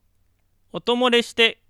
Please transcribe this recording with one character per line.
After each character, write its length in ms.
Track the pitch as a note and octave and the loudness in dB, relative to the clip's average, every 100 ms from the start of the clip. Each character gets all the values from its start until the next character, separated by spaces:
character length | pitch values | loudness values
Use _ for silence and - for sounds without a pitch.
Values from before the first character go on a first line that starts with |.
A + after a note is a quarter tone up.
| _ _ _ _ _ _ _ | _ _ _ _ _ _ _
「お 60 | E3+ | -10
と 160 | - A#3+ | -4 0
も 140 | B3 | 2
れ 120 | A#3 | 2
し 120 | A#3 | 0
て 280 | - A3+ - | 0 0 -2